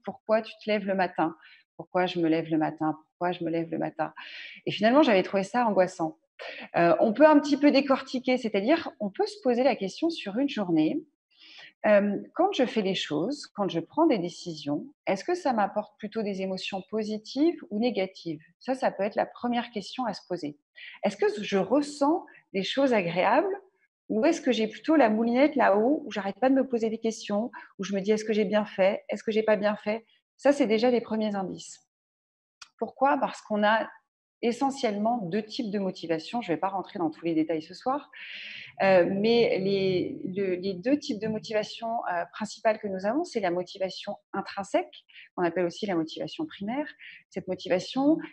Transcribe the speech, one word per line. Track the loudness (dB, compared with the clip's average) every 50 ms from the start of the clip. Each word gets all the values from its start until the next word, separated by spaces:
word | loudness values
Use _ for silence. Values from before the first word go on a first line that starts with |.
| _
Pourquoi | -12 -12 -10 _ 0 0 0
tu | 0 -4 -12 -10 -4
te | -2
lèves | -2 -2 0
le | -2 0
matin ? | 0 0 -2 0 -2 -2 -2 -2 -6 -16 -20 -20 _ _ _ _ -18
Pourquoi | -18 -2 0 0 0 0
je | 0 0
me | 2 2
lève | 2 2 0 0
le | 0 0
matin ? | 0 0 -2 -2 -2 -2 -2 -4 _ _
Pourquoi | _ _ -2 -2
je | -2 -4 -4
me | -4
lève | -4 -4 -4 -4
le | -4 -4
matin ? » | -4 -4 -4 -6 -6 -6 -6 -12 -16 -16 -16 -16 -16 -16 -18 -10 -8
Et | -8
finalement, | -2 2 2 6 6 6
j'avais | 6 6 6 4 2
trouvé | 2 -2 -2 -2
ça | -2 -2 0 0
angoissant. | 2 4 4 2 2 0 -4 -6 -6 -6 _ _ _ _ -16 -16 -14 -14 -14 -14 -4 0
Euh, | 2 4 4 6 4
on | 4 2 6
peut | 8 8 8
un | 10 8
petit | 6 4 2
peu | 4 6 6
décortiquer, | 6 6 4 4 0 0 0 -4 -8 -4 0 0 0 0
c'est-à-dire | 0 -2 -2 0 2 2 2 2 0 -6 -8 _
on | -6 -6
peut | -2 -2 -2 -2
se | -2 -2 0
poser | 2 2 4
la | 4 2 2
question | 2 -2 -6 -4 -2 -2 -2
sur | -2 -2 -8 -6 -2 -2
une | -2 -2
journée. | -2 -2 0 2 4 4 4 2 0 -2 -6 -10 _ _ _ _ _ _ -20 -20 -20 -20 -20 -20 _ _ 2 4
Euh, | 6 6 4 2 -2 -4 -6 -6 0
quand | 0 0 2
je | 2 2 0
fais | 2 0 0
les | 0 0 -2
choses, | -2 -4 -4 -2 -2 -2 -2 -4 -6 -10 -12 _
quand | -4 -4 -2
je | -2 -4
prends | -6 -4 0 2 4
des | 4 4 2
décisions, | 0 -4 -8 -10 -10 -10 -10 -8 -4 -4 -4 -4 -4 -8 -16 _ _ -4
est-ce | -4 -2 -2
que | -4 -4
ça | -2 -2 -2 0
m'apporte | 0 0 0 -2 -6 -8 -8 _ _
plutôt | -14 -10 -6 -6
des | -4 -4 -4 -4
émotions | -4 -4 -6 -6 -6 -8 -8 -10 -10 -6
positives | -6 -6 -4 -4 -6 -8 -8 -8 -2 2 2 2 2 0 -8 -8
ou | -4 -2
négatives ? | 0 0 0 0 -2 -4 -6 -10 -8 -8 -8 -8 -12 _ _ _
Ça, | _ -6 -4
ça | -2 -2 -2
peut | -2 0 -4
être | -2 0
la | -2 -2
première | -2 -4 -6 -4 -2 -2 -2 -4 -4
question | -8 -8 -10 -8 -8 -6 -6
à | -6 -6
se | -8 -8 _
poser. | -8 -6 -6 -8 -10 -12 _ _ _ -20 -20 -18 -12 -4 -4
Est-ce | -4 -2 0
que | 0 0 0 -2
je | -4 -2 0 0
ressens | 2 2 2 2 2 0 -2 0 2 2 2 0 -2 -8 -18 -20 _ _ -6
des | -4 -4
choses | -2 0 2 2 4 4
agréables | 2 2 0 0 2 2 4 4 4 2 0 -4 -6 -10 _ _ _ _ _ _ _ _ -4
ou | 0 2 2
est-ce | 2 2 2
que | 2 0
j'ai | 2 2 0 -2
plutôt | -4 -6 0 2 4
la | 6 6 4
moulinette | 4 2 0 2 4 4 4 4 4
là-haut | 4 4 4 4 4 4 2 0 0 -4
où | -8
j'arrête | -8 -6 -6 -6 -4 0
pas | 2 4
de | 4
me | 4 2 0
poser | 0 -2 0 -2
des | -2 -2
questions, | -4 -4 -4 -4 -6 -4 -2 -2 -2 -4 -8 -12 -18 -18 _ -10
où | -8
je | -4 -4
me | -2
dis : « | 0 2 0
Est-ce | 0 0
que | 0 0
j'ai | 2 2
bien | 2 2 0 0
fait ? | 0 0 2 4 4 4 0 -4 -6
Est-ce | -8 -4 -4
que | 0
j'ai | 0 2 4
pas | 4 2 2
bien | 2 0 -2
fait ? » | -2 -4 -4 -4 -4 -6 _ _ _ _ _ _ _
Ça, | 4 4 4
c'est | 6 4 4
déjà | 4 4 4 4
les | 4 2
premiers | 0 0 -2 -2 -2 -2 -2
indices. | -4 -4 -6 -8 -10 -14 -18 -20 -20 _ _ _ _ _ _ _ _ _ _ _ _ _ _ _ _ -20 -20 _ _
Pourquoi ? | -8 -8 -2 0 2 2 4 2
Parce | 0 -2 -4 -8
qu'on | -8 -4 -2 2 4
a | 4 4 2 0 -4 -10 -18 _ _ _ _ _ _ _ _ -2
essentiellement | -2 0 0 -2 -2 -2 -2 -2 -2 -2 0 0 0 -2 -2
deux | -4 -4 -4 -4 -4
types | -4 -8 -8 -6 -4
de | -4 -4
motivation. | -4 -4 -6 -8 -4 -4 -4 -4 -4 -6 -8 -8
Je | -4 -4
vais | -4 -2
pas | -2 -4
rentrer | -4 -6 -8 -8 -6 -4
dans | -4 -4
tous | -4 -4 -4
les | -2 0
détails | 0 0 0 -2 -4
ce | -6 -10 -16
soir, | -8 -4 -4 -4 -4 -6 -10 -18 -18 -16 -16 -14 -14 -14 -14 -14 -16 -16 -16 -4 0
euh, | 4 6 6 6 6 4
mais | 2 0 2 4 4 4 4 4 2 0
les, | 0 0 0 0 2 0 0 0 -2 -4 -6 -8 -10
le, | -8 -6 -4 -2 -2 -4
les | -4 -4 -6 -6
deux | -4 0 0 0 0
types | 0 -6 -6 -6
de | -4 -6
motivation, | -6 -6 -8 -4 -4 -4 -4 -4 -8 -10 -8 -6 -6 -4 -4 -4
euh, | -4 -4 -6 -6 -8
principales | -10 -10 -10 -10 -2 0 0 0 0
que | -4 -6
nous | -6 -4 -2
avons, | -2 -2 -2 -2
c'est | -2 -4 -2
la | 0 0
motivation | 0 -2 -4 -6 -6 -6 -6 -6 -6 -10 -10 -12 -12 -12 _ _ -8
intrinsèque, | -8 -8 -6 -8 -8 -6 -2 -2 -2 -2 -2 -10 -20 _ _ _ -20 -20 -12 _
qu'on | -2 -2
appelle | 0 2 0 0
aussi | -2 -2 -4 -4
la | -2 0
motivation | -2 -2 -2 -6 -8 -8 -8 -6 -8 -8 -8
primaire. | -8 -10 -8 -6 -4 -6 -6 -8 -10 _ -20 -20 -20 -20 _ _
Cette | -10 -10 -8 -6
motivation, | -8 -8 -2 0 0 0 0 -2 -2 2 2 4 2 2 0 -8